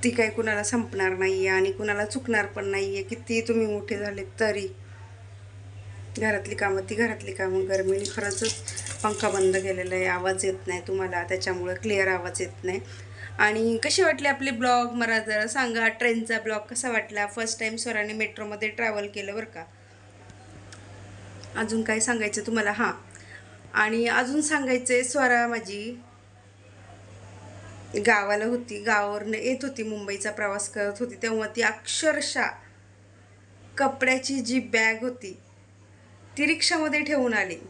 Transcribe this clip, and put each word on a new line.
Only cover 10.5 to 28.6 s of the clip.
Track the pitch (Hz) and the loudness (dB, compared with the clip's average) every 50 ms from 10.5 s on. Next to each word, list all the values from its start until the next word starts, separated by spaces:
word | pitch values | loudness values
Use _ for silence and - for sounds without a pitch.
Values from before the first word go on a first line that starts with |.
| 185 190 - 185 | 0 -2 -4 -4
नाही | 180 180 175 - | -4 -4 -4 -4
तुम्हाला, | 190 190 190 185 180 175 175 | -2 -2 -2 -2 -2 -2 -2
त्याच्यामुळे | 175 190 185 185 196 185 180 180 180 180 | 0 -2 -2 0 -2 -2 -2 -2 -4 -4
क्लिअर | 180 - 220 208 196 190 190 | -4 -2 0 2 4 4 4
आवाज | 185 180 175 180 175 - | 2 0 -2 -4 -4 -4
येत | 190 - - - - | -4 -6 -6 -6 -4
नाही. | 180 185 196 190 - - - - - - - - - - - | -4 -4 -4 -4 -8 -14 -14 -14 -14 -14 -14 -14 -12 0 4
आणि | 208 208 214 220 226 226 233 226 233 | 4 4 4 4 2 2 2 2 2
कसे | 294 294 - 370 | 0 4 4 6
वाटले | 330 311 - 285 285 | 4 4 4 2 2
आपले | 277 269 269 269 | 2 2 0 -2
ब्लॉग, | 269 226 247 247 247 247 240 233 | 0 2 2 4 4 4 4 2
मला | 226 240 233 226 226 220 | 0 -2 0 2 2 0
जरा | 220 220 214 214 214 233 | 0 0 0 0 0 0
सांगा. | 226 277 262 240 226 233 226 226 | 0 0 0 0 2 2 2 2
ट्रेनचा | 220 220 240 240 233 226 226 226 233 220 | 2 4 2 2 2 2 0 0 -2 -2
ब्लॉग | 220 220 214 208 | 0 -2 -4 -4
कसा | 214 - 254 - - 254 | -4 -6 -6 -4 -2 0
वाटला? | 233 220 214 214 208 208 208 202 | 0 0 -2 -2 -2 -2 -2 -2
फर्स्ट | - - 226 220 220 - | -2 -4 -2 -2 -2 -2
टाइम | 226 220 220 | -2 -4 -2
स्वराने | 226 226 240 226 214 208 208 214 | -4 -4 -2 -2 -2 -2 -2 -2
मेट्रोमध्ये | 220 220 208 214 - 214 208 208 208 214 214 | -2 -2 -4 -4 -6 -8 -8 -6 -4 -4 -4
ट्रॅव्हल | 208 220 233 226 214 208 202 208 | -2 0 0 0 0 0 -4 -4
केलं | 202 208 196 196 202 | -6 -8 -8 -6 -6
बरं | 220 220 | -6 -8
का. | 214 - 165 165 175 - - - - - - - - - - - - - - - - - - - - - - - - - - - - - - - - - - - - - | -8 -12 -16 -16 -16 -18 -20 -20 -20 -20 -20 -20 -20 -20 -20 -20 -20 -20 -20 -18 -18 -18 -18 -16 -16 -16 -16 -16 -18 -16 -16 -16 -16 -16 -16 -16 -16 -16 -14 -14 -10 -6
अजून | - 226 220 226 226 | -4 -4 -2 0 0
काय | 220 220 214 214 | 2 2 2 2
सांगायचं | 220 - 240 226 214 208 208 214 208 - | 2 2 2 2 2 0 0 -2 -2 0
तुम्हाला? | 226 226 214 202 | 2 2 2 2
हां, | 208 208 233 190 165 - - - - - - - - - - - - - - - - | 2 2 2 0 0 -2 -10 -18 -20 -20 -18 -18 -18 -18 -18 -20 -20 -20 -20 -2 2
आणि | - 214 214 220 233 233 233 | 4 4 4 4 4 4 4
अजून | 226 220 254 247 277 302 | 4 4 4 4 2 2
सांगायचं | 302 302 320 294 277 254 254 247 247 - 254 | 2 4 2 2 4 4 2 2 4 4 4
आहे, | 247 254 | 4 4
स्वरा | 254 - 294 269 247 247 240 240 240 | 4 2 4 6 6 6 6 6 4
माझी | 233 226 220 190 202 202 208 226 247 240 - - - - - - - - - - - - - - - - - - - - - - - - - - - - - - - - - - - - - - - 202 202 226 | 0 -2 -4 -4 -8 -6 -6 -8 -10 -10 -14 -20 -20 -20 -20 -20 -20 -20 -20 -20 -20 -20 -20 -20 -20 -20 -20 -20 -20 -20 -20 -20 -20 -18 -18 -18 -18 -18 -16 -16 -16 -16 -16 -16 -16 -16 -16 -4 -4 2 6 6
गावाला | 226 208 202 202 208 208 214 | 6 6 6 2 2 2 2
होती, | 226 240 247 | 0 -2 -2